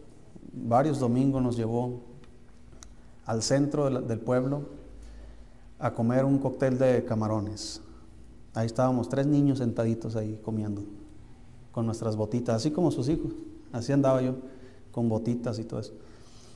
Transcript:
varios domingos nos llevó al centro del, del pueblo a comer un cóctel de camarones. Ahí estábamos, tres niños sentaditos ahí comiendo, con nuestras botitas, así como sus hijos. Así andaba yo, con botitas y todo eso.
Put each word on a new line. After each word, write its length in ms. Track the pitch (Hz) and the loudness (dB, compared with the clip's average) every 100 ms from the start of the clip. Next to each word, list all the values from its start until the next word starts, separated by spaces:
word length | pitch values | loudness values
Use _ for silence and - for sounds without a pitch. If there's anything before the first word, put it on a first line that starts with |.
| - - - - - | -20 -20 -20 -20 -16
varios 460 | - 120 117 151 131 | -8 2 4 4 2
domingos 440 | 123 123 139 135 | 2 4 4 4
nos 140 | 127 113 | 2 0
llevó 440 | 113 120 123 123 - - - - - - - - - - - - | 0 0 -2 -6 -12 -18 -20 -20 -20 -20 -20 -20 -20 -20 -20 -12
al 180 | - 113 | -4 -2
centro 440 | 110 139 143 147 139 | 2 2 2 2 2
del, 200 | 123 - | 0 -2
del 120 | 110 | -4
pueblo 440 | - 123 131 143 143 - - - - - - - - - - - | 0 2 2 -2 -6 -12 -18 -18 -18 -18 -18 -18 -20 -20 -20 -6
a 140 | 120 | -4
comer 340 | - 117 123 135 | 0 2 4 4
un 120 | 139 | 4
cóctel 380 | 135 127 135 127 | 2 0 2 4
de 280 | 131 120 | 6 4
camarones. 760 | 120 110 107 110 104 101 - - - - - - - - - | 4 0 2 0 -2 -6 -10 -12 -14 -18 -20 -20 -20 -20 -8
Ahí 140 | 113 113 | -2 -2
estábamos, 420 | 113 127 127 110 | 2 2 2 0
tres 180 | 135 139 | 0 4
niños 320 | 147 143 127 | 6 6 4
sentaditos 580 | 120 113 113 113 123 113 | 0 2 0 0 -2 -2
ahí 220 | 107 110 | -4 -6
comiendo, 380 | - 110 104 101 101 104 - - - - - - - | -4 -2 -2 -4 -8 -12 -16 -18 -18 -20 -20 -20 -10
con 140 | - 113 | -4 -2
nuestras 300 | 110 113 107 | 0 0 0
botitas, 400 | 107 120 120 113 | 0 0 0 0
así 140 | 156 | 2
como 200 | 151 165 | 2 2
sus 180 | 104 123 | 2 0
hijos. 240 | 165 - - - - - | 0 -2 -6 -12 -16 -10
Así 200 | 123 120 | -6 0
andaba 280 | 139 135 131 | 4 6 4
yo, 140 | 131 127 - - - - - | 2 -2 -8 -16 -20 -20 -10
con 160 | - 117 | -2 2
botitas 500 | 110 117 120 127 107 | 2 0 -2 -2 -4
y 60 | |
todo 160 | 110 127 | -4 -6
eso. 120 | 107 - - - - - - | -8 -12 -20 -20 -20 -20 -20